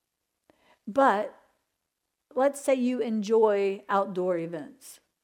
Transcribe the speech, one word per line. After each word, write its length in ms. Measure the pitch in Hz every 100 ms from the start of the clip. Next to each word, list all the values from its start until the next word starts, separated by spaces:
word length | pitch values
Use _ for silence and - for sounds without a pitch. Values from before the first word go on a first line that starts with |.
| _ _ _ _ _ _ _ _ -
But 480 | 269 262 202 202 - _ _ _ _ _ _ _ _ _
let's 260 | 254 277 277
say 140 | -
you 260 | 262 247 247
enjoy 840 | 240 220 202 226 214 202 196 196 -
outdoor 480 | 196 196 180 180 175
events. 640 | 165 165 135 - - - _ _